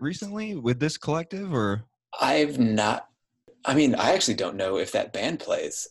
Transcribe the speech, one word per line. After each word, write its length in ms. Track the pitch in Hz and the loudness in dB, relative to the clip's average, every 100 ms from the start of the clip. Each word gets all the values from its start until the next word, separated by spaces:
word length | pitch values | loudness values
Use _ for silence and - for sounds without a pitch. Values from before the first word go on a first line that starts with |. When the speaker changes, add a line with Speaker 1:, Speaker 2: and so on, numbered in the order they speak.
Speaker 1:
recently 540 | 139 185 202 208 214 185 | -6 -6 -8 -8 -6 -4
with 240 | 117 123 | 0 0
this 160 | 151 - | 0 -2
collective, 540 | - 160 170 190 196 | -2 -2 -2 -8 -4
or? 320 | 139 104 101 113 _ _ - | 0 0 0 -6 _ _ -2
Speaker 2:
I've 380 | 135 151 147 135 | 2 2 2 4
not, 500 | 117 107 107 117 - _ _ _ _ _ | 2 4 2 0 -4 _ _ _ _ _
I 100 | - | 0
mean, 200 | 135 143 | 4 4
I 200 | 113 117 | 4 4
actually 200 | 185 - | 2 2
don't 220 | 104 92 98 | 0 -2 -2
know 220 | 95 95 | -2 -2
if 140 | - | 0
that 200 | 107 - | -2 -2
band 280 | 98 120 170 | -4 -4 -4
plays, 480 | - 82 78 - - | -4 -4 -4 -8 -10